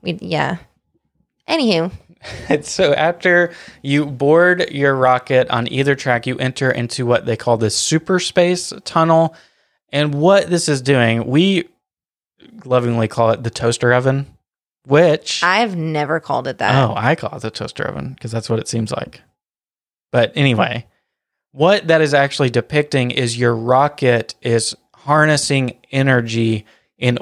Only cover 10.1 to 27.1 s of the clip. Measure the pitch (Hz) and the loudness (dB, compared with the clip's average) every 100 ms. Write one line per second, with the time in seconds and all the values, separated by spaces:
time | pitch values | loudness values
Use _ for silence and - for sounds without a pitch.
10.1 | 143 165 196 170 175 160 139 127 135 117 | 2 4 4 2 -2 0 -2 2 2 2
11.1 | 113 113 139 190 190 - _ _ _ _ | 0 0 2 2 0 -4 _ _ _ _
12.1 | _ _ _ - - 127 127 120 117 110 | _ _ _ -20 -14 -2 0 2 0 0
13.1 | - 113 113 117 - 117 - 123 123 131 | 0 0 0 -4 -4 -2 0 2 2 2
14.1 | 139 139 - _ _ _ _ 131 143 175 | -2 -4 -14 _ _ _ _ 0 4 4
15.1 | 156 - - 175 196 233 175 160 151 143 | 2 -2 -2 0 0 0 -4 -4 -4 -4
16.1 | 160 - 131 127 117 101 131 120 113 117 | -4 -4 -6 -4 -4 0 2 0 -2 -2
17.1 | 165 - - 110 - - - - - 131 | -2 -6 -10 -10 -10 -10 -8 -8 -8 -10
18.1 | 131 117 113 - 113 - 117 110 - - | -12 -8 -8 -4 -4 -4 -4 -4 -6 -10
19.1 | - _ _ _ _ _ _ _ _ _ | -16 _ _ _ _ _ _ _ _ _
20.1 | 131 117 - 139 110 - 117 - _ _ | 0 0 2 0 2 0 -4 -14 _ _
21.1 | _ _ _ _ 135 165 208 160 160 151 | _ _ _ _ 0 2 2 2 2 4
22.1 | 143 139 - 131 120 - 151 147 139 123 | 2 0 0 -2 -2 -2 -2 0 0 -2
23.1 | 127 120 117 123 113 117 127 147 - 131 | -2 -4 0 0 0 2 2 2 0 2
24.1 | 117 - - 123 117 - - _ _ 139 | 2 -2 -8 -2 0 -2 -8 _ _ 0
25.1 | 151 151 147 - 139 127 - _ 135 135 | 2 4 2 0 0 -2 -8 _ 0 2
26.1 | 127 117 113 113 107 - _ _ - 127 | 2 0 0 0 -2 -6 _ _ -4 -2